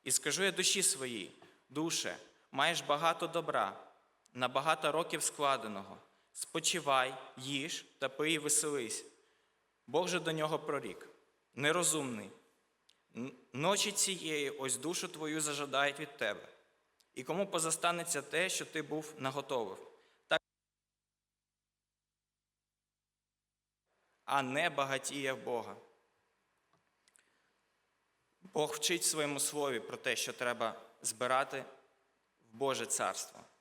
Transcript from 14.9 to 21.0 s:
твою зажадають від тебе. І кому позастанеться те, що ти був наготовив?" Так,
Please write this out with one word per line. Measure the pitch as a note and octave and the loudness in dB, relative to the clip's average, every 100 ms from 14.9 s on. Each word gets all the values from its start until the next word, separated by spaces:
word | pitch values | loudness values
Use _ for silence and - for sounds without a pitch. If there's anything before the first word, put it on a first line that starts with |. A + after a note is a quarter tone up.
| F3 - | -4 -6
твою | D3+ D#3 D#3 | -6 -4 -2
зажадають | D3+ C#3+ C#3+ C3+ C#3+ C#3+ | -2 -2 0 2 2 0
від | D3+ - | -10 -2
тебе. | A2+ F#2+ - - _ _ _ _ _ | -2 -2 -10 -20 _ _ _ _ _
І | - | -12
кому | C3 E3 G3 | -4 -2 0
позастанеться | F#3 D#3+ D#3+ F3 F3 E3+ C#3+ | 0 0 2 0 0 -2 -4
те, | B2 D#3 F#3 | 0 0 0
що | F3+ | 0
ти | D3+ D#3+ | -4 -4
був | C#3+ D3+ D3+ - | -2 -4 -6 -6
наготовив?" | C3+ C#3+ C3+ C3 G2+ F#2+ - - _ _ _ | -4 -4 -2 -2 -2 -6 -16 -20 _ _ _
Так, | - _ _ _ _ _ _ | -2 _ _ _ _ _ _